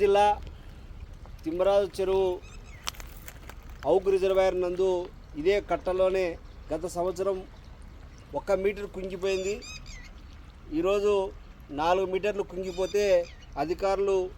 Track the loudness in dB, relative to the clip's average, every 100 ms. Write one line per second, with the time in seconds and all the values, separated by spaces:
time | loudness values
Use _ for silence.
0 | 6 6 6 4 -4 -14 -16 -16 -16 -14
1 | -14 -14 -16 -10 -6 2 4 4 4 0
2 | 2 4 2 0 -8 -16 -16 -12 -12 -12
3 | -14 -14 -16 -16 -16 -16 -16 -6 4 4
4 | 6 4 4 6 4 4 0 2 2 2
5 | -2 -10 -14 -2 2 2 2 -2 0 2
6 | 4 4 0 -4 -12 -16 -8 -6 -4 -2
7 | -2 0 -2 -2 -6 -16 -18 -18 -18 -18
8 | -18 -18 -10 -8 0 0 2 -2 -8 -8
9 | -8 -4 -2 -2 -2 -6 -8 -14 -14 -14
10 | -16 -18 -18 -18 -18 -18 -6 0 2 4
11 | 4 2 0 -6 -18 -20 -10 -2 2 4
12 | 2 0 0 -2 -4 -4 -6 -2 0 2
13 | 4 4 2 -10 -12 -4 -2 0 0 2
14 | 2 2 0